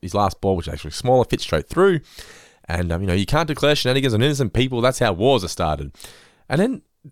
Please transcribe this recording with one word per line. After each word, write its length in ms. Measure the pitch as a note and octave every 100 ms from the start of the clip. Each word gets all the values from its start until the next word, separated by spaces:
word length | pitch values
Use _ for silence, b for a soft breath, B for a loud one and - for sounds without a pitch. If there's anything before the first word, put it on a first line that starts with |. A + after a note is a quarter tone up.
his 140 | F#2
last 260 | G2+ G2 -
ball, 140 | G2
which 140 | F#2 -
is 40 |
actually 200 | D#2 D2+
smaller, 320 | - B2 B2+
fits 180 | - -
straight 240 | - D#2 -
through. 340 | E3 G3 E3 - B B B B B -
And, 240 | F2 F2
um, 80 | E2+
you 80 | G2
know, 60 |
you 120 | F2+ G2
can't 220 | D3+ D#3+
declare 260 | D3 C#3+
shenanigans 400 | D3 B2+ C3+ C3+
on 80 | G#2+
innocent 300 | C#3 C#3 A#2
people. 280 | A2+ C3 B2
That's 200 | A#2+ -
how 120 | A#2+
wars 300 | F2 A#2+ C3
are 60 | F2+
started. 420 | - E2 D2+ C#2 - B B B B B
And 120 | D3
then 220 | A3+ C4+ _ _ C#3+